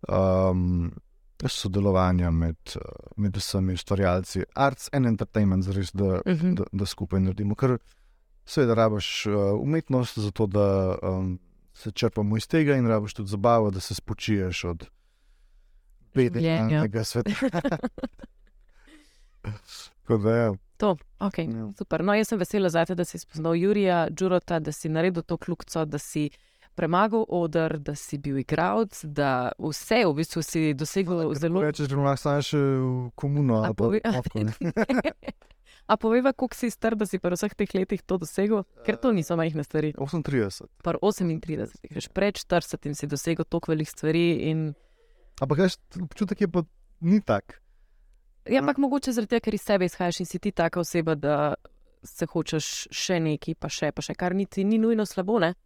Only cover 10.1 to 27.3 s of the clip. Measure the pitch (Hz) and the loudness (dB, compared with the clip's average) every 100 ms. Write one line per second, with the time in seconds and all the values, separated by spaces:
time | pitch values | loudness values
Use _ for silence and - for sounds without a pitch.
10.1 | - 104 - 107 98 101 98 95 90 95 | -2 -4 0 0 4 4 4 2 -2 -2
11.1 | 92 92 90 _ _ _ - - - 117 | -2 -2 -4 _ _ _ -12 -10 -2 -2
12.1 | - 104 110 - 165 151 135 120 110 104 | 0 0 0 2 2 4 4 4 2 0
13.1 | - 98 101 110 117 107 95 - 98 - | -8 -6 0 4 4 4 0 -6 -10 -8
14.1 | 104 - 104 92 85 90 85 - _ _ | -8 0 0 0 -2 -4 -6 -10 _ _
15.1 | _ _ _ _ _ _ _ _ - _ | _ _ _ _ _ _ _ _ -20 _
16.1 | - 123 117 160 160 110 151 110 107 110 | 2 2 2 0 2 2 2 0 -2 -2
17.1 | 120 156 208 269 175 277 170 254 - 254 | -2 -2 -2 -2 0 -2 -4 -6 -8 -12
18.1 | - - _ - _ _ - - 311 _ | -12 -20 _ -20 _ _ -20 -20 -20 _
19.1 | _ - _ 107 104 - - - _ - | _ -20 _ -12 -12 -14 -20 -20 _ 0
20.1 | 113 104 117 117 95 _ _ 214 175 - | 2 4 4 2 0 _ _ 0 0 -6
21.1 | - 196 - - 113 110 98 202 160 180 | -6 -4 -4 -6 -6 -8 -10 -4 0 2
22.1 | 208 214 220 175 214 185 165 170 180 175 | 2 2 -2 -2 0 2 2 0 -2 -4
23.1 | 170 - 156 160 170 185 208 190 175 165 | -6 -12 -6 0 2 2 2 2 2 0
24.1 | 160 185 180 - 170 151 151 165 160 175 | 0 2 2 0 -2 -2 -6 -2 0 0
25.1 | 175 - 165 - 170 - 165 156 147 - | 0 -4 -6 -4 -8 -4 -4 -2 -4 -6
26.1 | 151 147 - _ _ _ - 160 175 214 | -4 -4 -6 _ _ _ -4 0 2 2
27.1 | 220 220 | 2 0